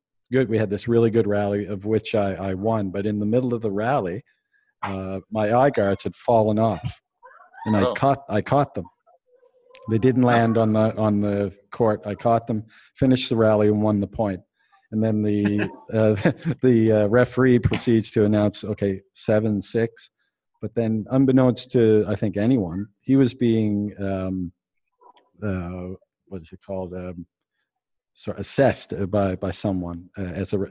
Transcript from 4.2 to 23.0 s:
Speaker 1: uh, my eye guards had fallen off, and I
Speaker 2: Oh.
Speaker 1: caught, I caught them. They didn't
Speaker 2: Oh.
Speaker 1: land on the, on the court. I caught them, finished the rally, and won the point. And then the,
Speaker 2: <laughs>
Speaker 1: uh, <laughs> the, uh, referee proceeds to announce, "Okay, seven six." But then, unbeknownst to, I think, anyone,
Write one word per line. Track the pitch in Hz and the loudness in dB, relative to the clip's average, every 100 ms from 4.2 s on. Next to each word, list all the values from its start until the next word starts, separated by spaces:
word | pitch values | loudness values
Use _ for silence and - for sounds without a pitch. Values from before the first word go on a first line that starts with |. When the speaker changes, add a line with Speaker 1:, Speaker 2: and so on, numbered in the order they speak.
| - _ _ _ _ _ | -14 _ _ _ _ _
Speaker 1:
uh, | 98 95 95 95 - | -10 -8 -8 -10 -6
my | 107 107 | -4 0
eye | 120 143 | 2 2
guards | 117 98 98 | 2 0 0
had | 98 - | -6 -6
fallen | - 113 107 107 | 2 4 4 2
off, | 113 87 - - _ _ - - - - 110 | 0 -2 -8 -14 _ _ -20 -20 -20 -10 -2
and | 104 | 0
I | |
Speaker 2:
Oh. | 123 | 0
Speaker 1:
caught, | 107 139 135 - | 0 0 0 -4
I | 104 | -4
caught | - 147 143 | 0 0 0
them. | - 85 _ _ _ _ _ _ _ _ - - | -6 -12 _ _ _ _ _ _ _ _ -16 -4
They | 110 | 2
didn't | 127 127 123 | 2 4 4
Speaker 2:
Oh. | |
Speaker 1:
land | 117 113 113 | 4 2 2
on | 110 | 2
the, | 107 110 101 | 2 0 0
on | 110 101 | 0 0
the | 104 101 98 - _ | 0 -2 -4 -8 _
court. | - 113 107 104 | -2 0 0 -6
I | |
caught | 98 117 117 - | -4 0 0 0
them, | 110 110 _ _ - | -6 -8 _ _ 0
finished | 131 127 - | 2 2 2
the | 113 | 2
rally, | 110 107 107 | 4 4 4
and | 107 | 2
won | 107 101 | 2 0
the | 98 | -2
point. | - 107 90 - _ _ _ - | -4 -4 -4 -12 _ _ _ -8
And | 110 | -2
then | 113 107 | 0 0
the, | 104 104 104 104 98 - | 0 0 0 0 -4 -8
Speaker 2:
<laughs> | - | -4
Speaker 1:
uh, | 110 110 101 | 2 2 2
<laughs> | 170 - 165 - | 0 -2 -6 0
the, | 131 117 110 | 2 4 4
uh, | 107 104 | 2 4
referee | 120 123 123 127 123 | 2 2 2 4 4
proceeds | - 110 127 113 - | 2 0 2 2 2
to | 113 104 | 0 2
announce, | 107 104 - 101 | 2 0 -2 -6
"Okay, | 104 101 95 - | -4 -4 -4 -10
seven | - - 107 110 101 | -6 0 0 0 -4
six." | - 113 117 - - _ _ _ _ _ | -4 -2 -2 -6 -20 _ _ _ _ _
But | 107 120 | -8 -4
then, | 113 110 - | -2 -2 -2
unbeknownst | 131 131 131 127 110 - | 2 4 6 4 2 0
to, | 127 110 107 95 | 2 4 4 2
I | 104 | -2
think, | 107 98 | -4 -2
anyone, | 113 131 85 90 104 _ | 0 0 -2 -6 -10 _